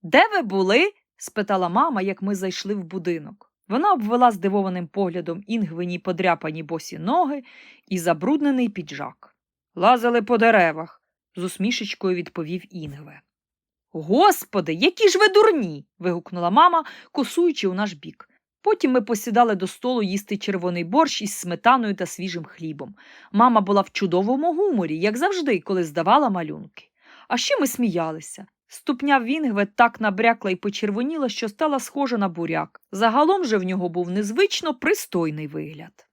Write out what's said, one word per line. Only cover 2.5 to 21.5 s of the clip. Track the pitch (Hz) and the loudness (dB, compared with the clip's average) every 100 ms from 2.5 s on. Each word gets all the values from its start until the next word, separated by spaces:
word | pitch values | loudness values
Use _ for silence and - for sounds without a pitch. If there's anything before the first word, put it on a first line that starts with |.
| 180 196 | -6 -6
в | 208 | -8
будинок. | 170 185 170 165 147 202 _ _ _ | -6 -8 -6 -6 -8 -20 _ _ _
Вона | 220 392 | -2 2
обвела | 359 208 247 247 | 0 0 4 4
здивованим | 202 190 202 190 180 170 | 4 0 0 -2 -4 -6
поглядом | - 190 175 170 170 202 | -4 -4 -4 -8 -10 -6
Інгвині | 226 190 165 180 175 | -4 -4 -4 -6 -6
подряпані | 185 175 180 165 160 160 | -6 -2 0 0 -4 -8
босі | 151 160 - - | -8 -10 -10 -8
ноги | 170 320 320 285 247 - - _ _ | -2 0 0 -2 -10 -20 -20 _ _
і | 185 | -4
забруднений | 165 156 185 302 285 262 240 | 0 0 0 2 2 0 -2
піджак. | 208 156 143 127 - - _ _ _ _ - | -4 -12 -10 -12 -12 -20 _ _ _ _ 0
"Лазили | 190 247 240 240 | 4 4 2 0
по | 220 240 | 0 2
деревах", | 226 214 170 156 165 _ _ _ _ - | 4 6 4 0 -12 _ _ _ _ -10
з | |
усмішечкою | 180 - 196 240 202 - 190 180 | -10 -4 -4 -4 -8 -6 -4 -4
відповів | 170 - 156 180 - 180 | -6 -10 -8 -8 -10 -12
Інгве. | 156 143 151 151 _ _ _ _ _ _ _ | -12 -14 -18 -20 _ _ _ _ _ _ _
"Господи, | 160 156 226 392 330 - 202 165 | -12 0 4 4 4 -2 -4 -2
які | 165 277 359 415 | 0 0 4 2
ж | 370 | 6
ви | 427 | 4
дурні!" | 392 440 330 196 147 - _ | 6 6 4 -2 -6 -14 _
вигукнула | 180 175 - 180 175 | -4 -4 -6 -4 2
мама, | 214 349 339 311 - - | 6 6 4 -2 -16 -10
косуючи | - 240 - 349 294 196 | -4 -2 0 0 0 -4
у | |
наш | 180 208 | -2 -6
бік. | 160 160 - - _ _ _ | -6 -18 -20 -20 _ _ _
Потім | - 427 - | 0 2 2
ми | 254 | 2
посідали | 208 220 240 220 240 196 | 0 -4 0 4 4 2
до | 185 | -4
столу | - 247 247 | -6 -4 -2
їсти | 196 180 - 202 | -2 -4 -4 -6
червоний | - 190 175 175 | -4 -4 -4 -4
борщ | 170 247 320 - | 0 2 2 -2
із | 208 | -6
сметаною | - 175 | -8 -8